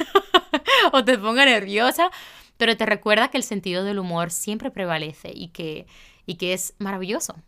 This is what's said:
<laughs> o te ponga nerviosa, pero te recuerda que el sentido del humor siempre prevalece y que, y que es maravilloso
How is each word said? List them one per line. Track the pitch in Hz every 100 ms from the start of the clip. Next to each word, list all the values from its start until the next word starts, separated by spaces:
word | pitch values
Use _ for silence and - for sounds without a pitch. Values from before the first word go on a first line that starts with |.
| 320 381 - 359
<laughs> | - 302 - 539 381
o | 269
te | 226 240
ponga | 208 240 277
nerviosa, | 220 196 208 247 320 359 - - - - -
pero | 226 226
te | 214
recuerda | 202 214 214 262
que | 269
el |
sentido | - 202 185 180
del | 196 202
humor | 180 170 170
siempre | - - 220 269
prevalece | 233 180 160 151 - -
y | - 170
que, | - 160 156 175 - - _ -
y | 170
que | 180
es | 185 - -
maravilloso | 196 196 185 269 - 160